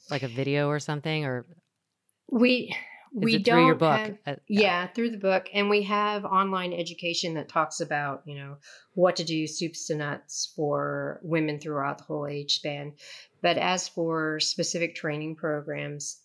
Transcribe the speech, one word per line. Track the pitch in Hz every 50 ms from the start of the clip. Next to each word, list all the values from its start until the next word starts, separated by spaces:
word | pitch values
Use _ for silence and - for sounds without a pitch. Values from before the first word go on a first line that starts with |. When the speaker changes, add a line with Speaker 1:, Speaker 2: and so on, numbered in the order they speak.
| _ -
Speaker 1:
like | 151 139 135
a | 127
video | 117 127 135 139 139 147 147 143
or | 147 151
something, | - - 151 147 139 160 156 156 151
or | 135 127 123 117 - 175 - _ _ _ _ _ _ _ _ _ _ _ _ _ -
Speaker 2:
We, | 285 226 240 247 254 247 - - - - - - - - - _ 285
Speaker 1:
is | 226
Speaker 2:
we | 185 226 226
Speaker 1:
it | 208 190
through | 233 226 170 165
your | - 160
Speaker 2:
don't | -
Speaker 1:
book? | 165 160 - 220 214 214 202 - _
Speaker 2:
have | 147 139 -
Speaker 1:
Uh, | - -
yeah. | 214 202
Speaker 2:
yeah, | 214 190 175 175 180 180
through | - - 233 233
the | 226 202
book. | 196 190 190 185 185 - -
And | 202 202 202
we | 208 208 202
have | 190 208 208 208 208 208 208 196
online | - 190 190 196 196 190 185 180 180 175
education | 175 175 170 170 - 175 170 165 - - 175 160
that | 156 143 -
talks | - 170 156 156 - -
about, | 170 - 156 147 147 143 139 - -
you | 151 143
know, | 143 139 139 143 143 _ - - - _ _ _
what | 185 175 180 175 180
to | 170
do, | 160 165 160 156
soups | 151 151 - 175 160 160 - - -
to | 160
nuts, | 151 147 147 143 - - - - - - - -
for | - 156 147 143 143 143 147 143 143 139 143 147 - -
women | 165 165 160 156 156 147 147
throughout | 147 160 151 143 139 143 143 -
the | -
whole | - 156 151 147 147
age | 147 143 143 143 -
span. | - - 156 143 143 143 147 147 - - - - - - _ _ _
But | - 175 170 -
as | 165 180 185 185 180 -
for | - - 165 165 165 160 156 156 156 156
specific | 151 - - - 170 - - 175 170 165 170
training | - - 160 147 151 151 160 160
programs, | 160 - 160 151 147 143 147 147 143 147 147 147 147 147 - - - _